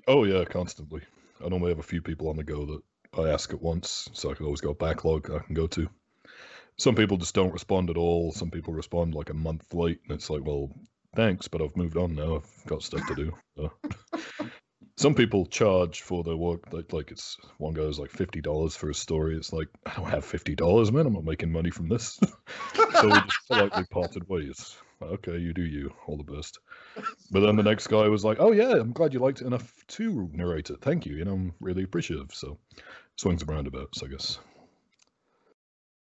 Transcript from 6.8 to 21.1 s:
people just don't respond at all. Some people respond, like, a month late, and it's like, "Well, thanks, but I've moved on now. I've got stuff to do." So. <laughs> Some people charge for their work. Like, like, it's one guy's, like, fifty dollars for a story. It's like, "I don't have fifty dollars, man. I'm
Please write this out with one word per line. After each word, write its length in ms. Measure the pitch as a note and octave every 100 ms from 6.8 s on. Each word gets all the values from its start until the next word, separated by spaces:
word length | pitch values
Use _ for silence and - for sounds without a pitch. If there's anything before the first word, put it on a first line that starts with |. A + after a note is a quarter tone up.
| C#3
people 220 | A2 G#2+ G2
just 180 | E2+
don't 180 | G2+ F#2
respond 360 | F2+ - F#2+ F2+
at 60 | E2
all. 360 | E2+ E2+ E2+
Some 180 | - E2+
people 240 | E2+ E2
respond, 400 | D#2 - F2 E2+
like, 160 | D#2 D2+
a 40 |
month 380 | D#2 D#2+ D#2+ -
late, 260 | E2+ E2+ D#2+
and 80 | -
it's 160 | D2+ -
like, 160 | D2+
"Well, 260 | C#2+ C#2+ C2+ - - _ _
thanks, 340 | - A2+ F#2 -
but 140 | E2
I've 140 | D2+ F2+
moved 200 | E2+ D#2+
on 180 | F2+
now. 220 | D2+ D#2 D#2
I've 280 | - _ -
got 160 | D#2
stuff 240 | - D2 C2+
to 60 |
do." 180 | D2+ D#2 E2 _ -
So. 160 | D#2 -
<laughs> 680 | D4 - _ D#4+ - - D4+ - _ _ - -
Some 160 | C#3+
people 300 | C3+ A2+ G2+
charge 560 | E2+ - A2 F#2 F2 -
for 240 | - F2+
their 140 | E2 E2
work. 340 | E2+ E2+ -
Like, 180 | E2 D#2+
like, 160 | D#2+ D2
it's 260 | - - - - -
one 160 | D#2
guy's, 240 | D#2 D#2 D2
like, 120 | C#2
fifty 300 | - F#2 E2
dollars 340 | D2 D2+ D#2+ -
for 120 | D#2
a 60 |
story. 420 | D2 - D#2+ D#2+ D#2+
It's 160 | -
like, 160 | D#2+ D#2 _
"I 100 | -
don't 140 | - E2
have 160 | D#2+
fifty 300 | - E2+ -
dollars, 360 | D2+ E2+ G#2+ G#2+
man. 140 | C3+
I'm 60 | D3+